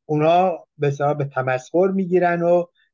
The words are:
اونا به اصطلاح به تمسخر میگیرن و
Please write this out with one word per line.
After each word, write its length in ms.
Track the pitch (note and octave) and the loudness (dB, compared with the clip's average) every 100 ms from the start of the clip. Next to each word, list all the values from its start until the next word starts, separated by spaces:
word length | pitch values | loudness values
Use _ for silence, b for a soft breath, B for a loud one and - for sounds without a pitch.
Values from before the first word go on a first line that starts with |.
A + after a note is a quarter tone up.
| - | -6
اونا 600 | D3+ D#3 F3 F#3 D#3 - - | 0 2 2 2 -2 -10 -4
به 100 | C#3+ | -4
اصطلاح 260 | C#3+ C#3+ | 0 -2
به 120 | D3 C#3 | -2 -4
تمسخر 640 | C3 B2+ B2+ - E3 F#3+ | -4 -4 -4 -2 0 0
میگیرن 540 | F#3+ F3+ F3+ F3 E3+ | 0 -2 0 0 0
و 240 | E3+ F3 E3+ _ _ | 2 2 0 _ _